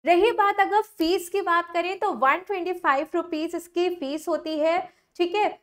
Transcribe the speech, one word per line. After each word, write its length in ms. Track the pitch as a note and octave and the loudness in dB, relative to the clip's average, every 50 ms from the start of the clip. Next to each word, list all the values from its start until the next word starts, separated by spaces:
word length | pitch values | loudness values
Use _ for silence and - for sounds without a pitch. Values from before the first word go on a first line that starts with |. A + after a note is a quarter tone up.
| _ | _
रही 260 | D4+ F4 F4 G4 A#4+ | 4 4 6 6 4
बात 280 | - A4 G4+ G4+ G4+ G4+ | 4 4 2 2 4 2
अगर 200 | G4 - G4 G#4+ | 2 2 2 0
फीस 460 | G#4 - _ - E4 D#4+ F#4 F#4 F4+ - | 0 -2 _ -2 0 0 0 0 -2 -4
की 120 | - G4+ | -4 -4
बात 280 | F#4 - E4+ E4+ E4+ F4 | 0 2 0 0 0 0
करें 260 | F4 E4+ E4+ F4+ G4 F#4+ | -4 -2 -2 -2 -4 -2
तो 120 | G#4+ G4 | -2 -4
वन 280 | D#4 G#3+ B3+ C4 D4 F4 F#4 | 0 2 2 2 2 2 -2
ट्वेंटी 260 | - G4+ F#4 E4+ F4+ | -6 -6 -4 -4 -6
फ़ाइव 360 | F4+ F4+ - D#4+ C4+ C#4 D#4 - - | -6 -2 0 0 0 0 -2 -2 -4
रुपीज 400 | E4+ E4 E4+ D#4+ D4+ D#4+ E4 F4 | -4 -4 -2 -4 -4 -4 -4 -6
इसकी 340 | E4 E4+ - _ F4 F4 F4+ | -8 -10 -6 _ -2 -2 -2
फीस 360 | F4 F4 C#4 C4 C#4+ D#4 - F4 | -2 -4 -6 -8 -8 -6 -4 -4
होती 300 | D#4+ D4+ D#4 D#4 D#4 D4+ | -4 -4 -4 -6 -2 0
है, 200 | D4+ D#4+ E4+ F#4 F#4 - _ _ _ _ _ - | 0 0 0 0 -4 -6 _ _ _ _ _ -2
ठीक 160 | F4 F4 F4 | -2 -2 0
है 140 | G#4 G#4 E4 - - | 0 0 0 -2 -6